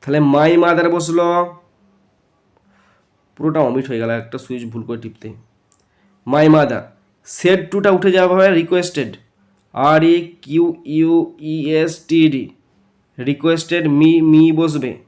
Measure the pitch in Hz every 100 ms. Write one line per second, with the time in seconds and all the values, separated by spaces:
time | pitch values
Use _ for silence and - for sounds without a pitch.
0 | - 147 147 143 156 170 170 170 170 170
1 | 160 170 175 175 175 - _ _ _ _
2 | _ _ _ _ _ _ _ _ _ _
3 | _ _ _ _ 147 156 135 127 135 120
4 | 113 117 113 131 - 127 117 117 113 117
5 | 113 - 110 107 _ _ _ _ _ _
6 | _ _ - 139 156 156 139 113 - _
7 | _ _ - - 180 185 190 202 202 185
8 | 190 185 185 180 190 175 170 175 175 -
9 | 117 95 _ _ _ _ _ - 139 156
10 | 165 170 165 - 131 151 170 - - 151
11 | 160 165 165 - 151 160 151 156 160 160
12 | _ 165 160 135 107 _ _ _ _ _
13 | _ - 127 147 160 165 160 175 156 143
14 | 156 165 160 156 160 156 165 147 127 120